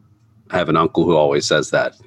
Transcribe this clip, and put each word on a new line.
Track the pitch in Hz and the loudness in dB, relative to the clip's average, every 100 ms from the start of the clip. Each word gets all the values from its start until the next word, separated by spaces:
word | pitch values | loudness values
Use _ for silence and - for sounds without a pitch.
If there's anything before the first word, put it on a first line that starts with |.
| _ _ _ _ - | _ _ _ _ -8
I | 90 | -4
have | 80 | 0
an | 80 | 0
uncle | 80 85 82 | 0 0 0
who | 80 | 2
always | 73 71 - | 2 0 0
says | 76 65 | -2 0
that, | 71 64 - | -2 -4 -8